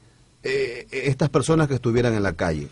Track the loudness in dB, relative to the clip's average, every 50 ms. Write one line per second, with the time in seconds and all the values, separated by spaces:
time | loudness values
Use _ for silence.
0 | _ -20 _ _ _ _ _ _ -6 -4 -2 -2 -2 -2 -4 -8 -12 -10 -6 -4
1 | -2 -2 0 0 0 0 0 0 2 2 2 4 2 2 0 0 0 2 2 2
2 | 2 2 2 0 0 0 0 0 -2 -2 -2 -2 -6 -8